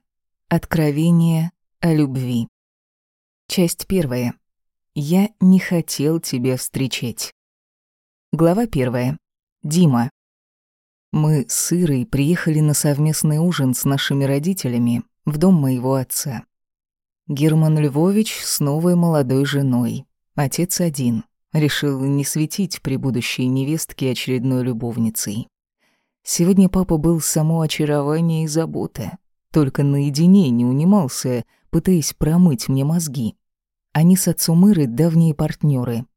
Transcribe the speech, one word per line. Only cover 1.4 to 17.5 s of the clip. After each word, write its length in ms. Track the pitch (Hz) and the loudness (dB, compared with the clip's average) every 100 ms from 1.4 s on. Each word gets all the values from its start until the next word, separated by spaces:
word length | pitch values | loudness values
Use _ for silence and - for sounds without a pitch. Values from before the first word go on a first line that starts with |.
| 165 - _ _ | -2 -8 _ _
о 120 | 170 | 0
любви. 540 | 156 139 131 127 120 113 _ _ _ _ _ _ _ _ _ - | 2 0 -2 -2 -2 -4 _ _ _ _ _ _ _ _ _ -8
Часть 400 | - 170 - - | -2 -2 -2 -4
первая. 460 | 190 143 123 233 - _ _ _ _ _ | -2 -2 -2 -4 -6 _ _ _ _ _
Я 360 | 151 147 185 208 - | -8 0 2 0 2
не 180 | 185 185 | 4 6
хотел 640 | - 175 - - 143 165 | 4 -2 -2 -2 -2 -2
тебя 360 | - 127 127 127 | -4 -4 -2 -4
встречать. 800 | - 151 135 - 120 - - - _ _ _ _ _ _ _ _ _ | -6 -4 -4 -4 -8 -8 -14 -16 _ _ _ _ _ _ _ _ _
Глава 380 | 147 165 190 233 | 0 2 2 -2
первая. 500 | 147 123 123 127 151 _ _ _ _ | -2 -2 -2 -2 -4 _ _ _ _
Дима. 460 | 151 165 170 120 120 - _ _ _ _ _ _ _ _ _ | -4 2 4 4 0 -6 _ _ _ _ _ _ _ _ _
Мы 360 | 151 151 151 - | 0 2 2 0
с 240 | - - | -6 -2
Ирой 340 | 175 175 131 120 | 0 0 0 -2
приехали 540 | 135 143 175 165 151 | 0 0 0 0 2
на 120 | 151 | 2
совместный 680 | 143 151 143 156 151 156 151 | 2 0 2 0 0 0 2
ужин 360 | 175 151 131 | 0 0 0
с 100 | 123 | 0
нашими 380 | 139 139 - 139 | -2 -2 -2 -2
родителями 800 | 139 139 165 185 127 120 120 120 - _ | 0 0 -2 -4 -4 -2 0 -2 -6 _
в 120 | - 151 | -6 2
дом 180 | 185 | 4
моего 400 | 170 135 127 127 | 4 2 0 0
отца. 500 | 135 127 - 143 110 - _ _ _ _ _ _ _ - | -2 -2 -6 -8 -10 -14 _ _ _ _ _ _ _ -8
Герман 500 | 139 156 | 0 2